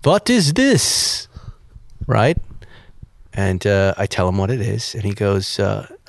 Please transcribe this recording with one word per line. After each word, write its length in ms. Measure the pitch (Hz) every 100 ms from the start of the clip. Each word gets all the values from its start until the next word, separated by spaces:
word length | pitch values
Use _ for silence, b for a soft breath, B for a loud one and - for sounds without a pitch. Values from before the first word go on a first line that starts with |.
What 280 | - 190 -
is 240 | 240 160
this? 720 | 156 269 214 - - - - - B B B B B - - -
Right? 320 | - 110 170 - - b b b b - _ -
And, 320 | - 98 92 101
uh, 260 | 98 98 95
I 80 | 98
tell 220 | - 92
him 100 | 95
what 120 | 98
it 100 | 123
is, 340 | 107 104 -
and 100 | -
he 80 | 101
goes, 460 | 101 101 98 95 -
uh 260 | 98 101 - -